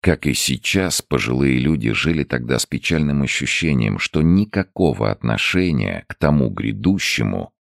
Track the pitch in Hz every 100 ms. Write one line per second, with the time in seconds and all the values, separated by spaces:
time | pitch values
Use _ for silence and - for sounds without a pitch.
0 | - 78 73 62 - 65 - 95 92 -
1 | - 67 62 64 69 64 69 80 57 53
2 | 80 80 69 64 58 62 - 65 - 80
3 | 73 71 69 - - - 82 67 53 50
4 | - 78 80 95 104 101 95 - 85 53
5 | 53 52 58 57 - 90 90 69 50 50
6 | - - 73 73 60 50 53 101 95 98
7 | - - 50 50 - _ _